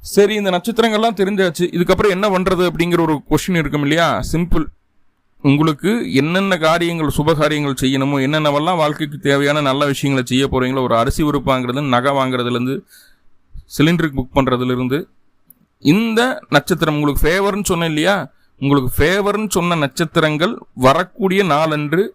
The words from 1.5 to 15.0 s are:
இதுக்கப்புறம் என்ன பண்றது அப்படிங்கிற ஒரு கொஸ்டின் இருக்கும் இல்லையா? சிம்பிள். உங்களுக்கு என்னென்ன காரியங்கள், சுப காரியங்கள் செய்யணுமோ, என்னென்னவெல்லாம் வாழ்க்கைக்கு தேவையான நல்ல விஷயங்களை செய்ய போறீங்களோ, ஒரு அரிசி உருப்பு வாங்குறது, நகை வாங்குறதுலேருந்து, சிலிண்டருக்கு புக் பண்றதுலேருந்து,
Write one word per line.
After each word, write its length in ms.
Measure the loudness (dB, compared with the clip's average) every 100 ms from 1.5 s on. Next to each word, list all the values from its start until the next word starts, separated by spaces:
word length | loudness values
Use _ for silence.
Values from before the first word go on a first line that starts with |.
| 0 -4 -2
இதுக்கப்புறம் 380 | 0 2 2 2
என்ன 100 | 0
பண்றது 300 | 0 0 0 0
அப்படிங்கிற 320 | 0 -2 0 0
ஒரு 80 | -2 0
கொஸ்டின் 300 | -2 0 -2
இருக்கும் 220 | -2 -2 0
இல்லையா? 220 | 0 0 0 -2
சிம்பிள். 340 | -4 0 0 0 -10 _ _ _ _ _ _
உங்களுக்கு 460 | 2 2 2 0 0 -2 0 0
என்னென்ன 340 | 0 0 0 0
காரியங்கள், 520 | 0 0 0 -2 -2 0
சுப 180 | 0 2
காரியங்கள் 400 | 0 0 -2 -2
செய்யணுமோ, 340 | 0 0 0 0 0
என்னென்னவெல்லாம் 540 | 0 0 0 0 0
வாழ்க்கைக்கு 360 | -2 -2 -6 -6 0
தேவையான 320 | 2 2 0 0
நல்ல 140 | 0 0
விஷயங்களை 320 | 0 -2 -2 0
செய்ய 180 | 0 0
போறீங்களோ, 300 | 0 -2 -2 0
ஒரு 80 | 0
அரிசி 220 | 0 0 0
உருப்பு 220 | 0 0
வாங்குறது, 300 | -2 -2 -4 0
நகை 180 | 0 0 0
வாங்குறதுலேருந்து, 560 | 0 -2 -2 -2 -2 -6 -8 -20 _ _ -20 -20 _ -20 -16 2
சிலிண்டருக்கு 420 | 2 2 -2 -4
புக் 160 | -4 0
பண்றதுலேருந்து, 640 | 0 0 -2 -2 -2 -4